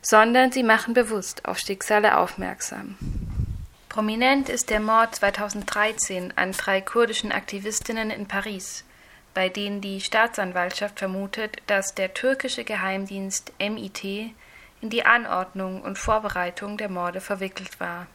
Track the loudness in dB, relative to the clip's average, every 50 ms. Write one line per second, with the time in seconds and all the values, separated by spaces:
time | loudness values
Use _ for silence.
0 | 4 8 8 8 8 8 8 6 6 6 4 2 6 6 6 6 4 2 2 2
1 | 2 2 0 -4 -4 -6 -10 -6 -6 -4 -4 -4 -4 -6 -6 -6 0 2 4 6
2 | 6 6 6 6 4 2 -2 -6 -6 -6 -6 -8 -8 -8 -8 -10 -10 -12 -12 -8
3 | -6 -6 -4 -4 -6 -4 -2 -2 -2 -2 -4 -8 -8 -12 -16 _ -20 _ -4 -2
4 | 0 0 2 4 4 6 6 4 2 0 -2 -4 0 0 0 0 2 4 6 6
5 | 6 4 2 2 2 2 2 0 -4 -4 -4 -6 -6 -2 0 2 2 2 2 -2
6 | -4 -2 -2 -6 -6 -2 0 0 0 0 0 -2 0 0 0 0 0 0 4 4
7 | 4 4 2 -4 -2 -2 -2 -2 -4 -6 -10 -6 -6 -4 -4 -4 -4 -2 -4 -2
8 | -2 -2 -4 -4 -6 -4 -4 -4 -4 -4 -8 -8 -10 -10 -12 -12 -14 -18 -20 -20
9 | -20 -20 -20 -20 _ _ _ 0 0 0 0 -2 -4 -4 -4 -6 -6 -6 -6 -6
10 | -4 2 4 4 4 4 2 -2 -4 -2 0 -2 -2 -2 -2 -4 -6 -6 -4 -4
11 | -4 -4 -2 -4 -4 -4 -4 -6 -6 -6 -6 -10 _ 0 0 2 0 -2 -2 -2
12 | -4 -2 -2 0 0 0 0 0 -2 -6 -6 -6 -6 -6 -4 -4 -2 -2 -2 -4
13 | -4 -6 -6 -8 -6 -4 -4 -6 -6 -8 -8 _ -4 -4 -4 -6 -8 -10 -10 -8
14 | -6 -6 -6 -6 -8 -10 -12 -18 -20 -20 -20 -20 -20 -20 _ _ -8 -2 -2 2
15 | 4 6 4 4 4 0 -2 -2 -2 -4 -6 -8 -8 -6 -8 -8 -8 -8 -8 -4
16 | 0 0 0 2 0 -2 -4 -4 -4 -4 -6 -8 -10 -8 -8 -6 -6 -6 -4 -4
17 | -4 -4 -6 -8 -6 -6 -6 -4 -4 -8 -8 -10 -14 -14 -10 -8 -6 -6 -6 -10
18 | -12 -16